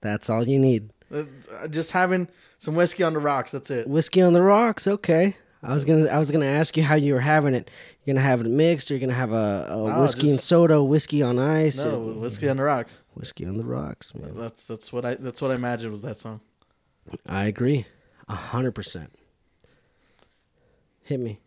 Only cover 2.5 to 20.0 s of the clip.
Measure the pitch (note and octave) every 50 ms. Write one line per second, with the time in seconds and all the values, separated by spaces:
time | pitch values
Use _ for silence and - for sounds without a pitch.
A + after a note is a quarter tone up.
2.5 | _ _ - - D3+ E3 F3 E3+ - - F#3 E3 D#3+ D#3 C#3+ D3 C#3+ C3+ B2 -
3.5 | - C#3 C3+ - C#3+ B2 A2+ B2 C#3 D#3 D#3 - - F#3 F#3 F3+ E3+ F3 F3+ F#3+
4.5 | G3+ G#3 A#3 A#3 G#3+ - - G3+ G3+ G3+ - - E3+ D#3+ F3+ G3+ F#3+ - _ _
5.5 | _ _ - - B2+ D3 C3+ C#3+ D#3+ D#3 D#3 C#3+ - D3 D#3 C#3 D3 D#3+ D3 C3+
6.5 | C#3 D3+ D#3+ - - D#3 D#3+ C#3 D3+ D#3 C#3+ C#3+ C#3+ B2+ B2 D3 D3+ D#3 D3 C#3+
7.5 | C3 A#2+ - - - - - - - _ _ - C3+ C#3 C3+ C#3 B2+ A#2+ A#2 A2+
8.5 | A#2 C#3 D#3 E3+ E3+ D3 C3+ - C#3+ C3+ B2 C3 B2+ B2 B2+ A2+ A2 A2+ G#2+ G#2
9.5 | G2+ F#2+ - - D#2 G#2+ G#2+ A2 G#2+ D#3 - D3 - A#2+ D3 D3 C#3+ C3 - -
10.5 | F3 E3+ E3+ E3 D#3 D3+ C#3+ C3+ C#3+ D#3 - - - D3 C#3+ B2 B2 B2 C3 C#3+
11.5 | D#3 D#3 D#3 D#3 C#3 C3 C#3+ D#3 D3 B2 A2+ A2 A2 A2 A2 A#2+ G#2+ G#2 A2 C#3+
12.5 | C3+ C3+ C3+ D3 D3 B2+ A2+ - - - _ _ _ - - - - - - F2
13.5 | F#2+ G#2+ A2+ A#2+ B2 C3 D2 D2 - _ - - - - - - - - A#2 A#2
14.5 | - - - - A#2 A2 - - - B2 A#2+ B2 B2+ B2+ C3+ C3 A#2+ - C#3+ C3+
15.5 | C3 B2 B2 A#2+ B2 A#2 A2+ A2+ G#2+ G#2 G#2 A#2+ G#2+ - - A#2 A2 G#2+ _ _
16.5 | _ _ _ _ _ _ _ _ _ _ _ - - E2+ _ - F2 G2 G2 G#2
17.5 | G2+ - B2 B2+ D3 C#3 G#2+ - _ _ _ _ _ _ _ _ G#2 F2+ - -
18.5 | - A#2+ C3 B2+ - - G2 - - F2 D#2 - _ _ _ _ _ _ _ _
19.5 | _ _ _ _ _ _ _ _ _ _